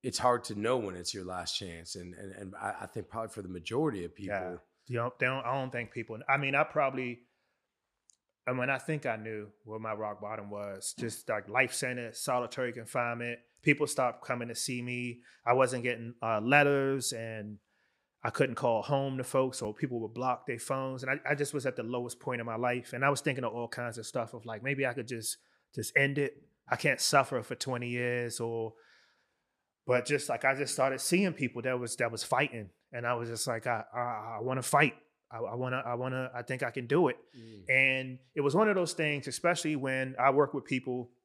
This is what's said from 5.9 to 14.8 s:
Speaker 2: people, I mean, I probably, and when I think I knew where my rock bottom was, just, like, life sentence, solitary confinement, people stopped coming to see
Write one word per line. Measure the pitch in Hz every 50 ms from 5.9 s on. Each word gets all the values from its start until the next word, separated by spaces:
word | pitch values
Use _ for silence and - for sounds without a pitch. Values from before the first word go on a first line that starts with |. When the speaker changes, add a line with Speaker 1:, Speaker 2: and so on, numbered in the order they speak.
Speaker 2:
people, | - 123 113 - 113 107 - -
I | 135 143
mean, | 143 135 139
I | 143 156
probably, | 151 - 151 143 135 131 131 131 123 120 120 _ _ _ _ _ _ _ _ _ _ _ _ _ _ _ _ _ _ _ _ _ _ _ _ _
and | - 127 127
when | 123 135
I | 135 127
think | - - 156 147 -
I | 131 113
knew | 110 107 113 110 107 104 104 104 _ _
where | 110 107 110
my | 110 110
rock | 110 104 110 104 104 98
bottom | 101 104 110 110 101 101
was, | 104 104 101 101 98 95 - - - -
just, | 123 113 107 - - -
like, | 113 107 101 98
life | 104 127 135 120 -
sentence, | - - 127 123 123 120 113 107 -
solitary | - - 127 123 123 113 - - 127 123
confinement, | 120 123 113 - - 127 120 120 117 117 120 120 120 - _ _ _ _
people | - 156 143 143 151
stopped | - - - 131 120 113 - -
coming | - 127 120 117 120
to | 113
see | - - - 127 123